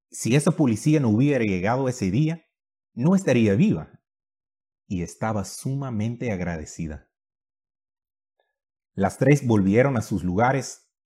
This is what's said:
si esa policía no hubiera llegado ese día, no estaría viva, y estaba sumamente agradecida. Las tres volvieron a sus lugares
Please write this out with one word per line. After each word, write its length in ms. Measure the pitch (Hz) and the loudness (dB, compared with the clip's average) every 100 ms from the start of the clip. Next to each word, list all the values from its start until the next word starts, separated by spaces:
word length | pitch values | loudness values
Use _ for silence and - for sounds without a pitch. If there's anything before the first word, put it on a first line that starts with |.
| _ | _
si 280 | - 113 135 | -8 0 2
esa 140 | 151 | 2
policía 500 | 156 135 107 151 156 | 2 2 2 2 2
no 80 | 123 | 4
hubiera 340 | 107 143 135 | 2 2 2
llegado 460 | 110 92 95 127 131 | 0 0 -2 -2 -2
ese 220 | 123 95 | -2 -2
día, 340 | 104 156 165 _ _ _ _ _ | 0 0 -2 _ _ _ _ _
no 200 | - 156 | -4 0
estaría 420 | 190 190 123 110 101 | 2 2 2 4 4
viva, 360 | 208 92 76 - _ _ _ _ _ _ _ _ _ | 2 0 -6 -18 _ _ _ _ _ _ _ _ _
y 140 | 98 | -6
estaba 440 | 82 - 110 107 92 | -6 -6 -4 -4 -6
sumamente 840 | - 131 135 139 110 110 120 123 | -8 -8 -6 -6 -4 -4 -4 -6
agradecida. 800 | 95 87 82 76 - 80 73 - _ _ _ _ _ _ _ _ _ _ _ _ _ _ _ _ _ _ | -4 -4 -6 -10 -10 -10 -10 -16 _ _ _ _ _ _ _ _ _ _ _ _ _ _ _ _ _ _
Las 240 | - 95 - | -4 -2 2
tres 280 | 127 147 123 | 4 4 4
volvieron 520 | 107 95 107 135 123 | 2 4 4 2 0
a 40 | |
sus 220 | - 101 | -4 -4
lugares 680 | 90 90 120 135 120 - _ _ | -2 0 0 0 -6 -14 _ _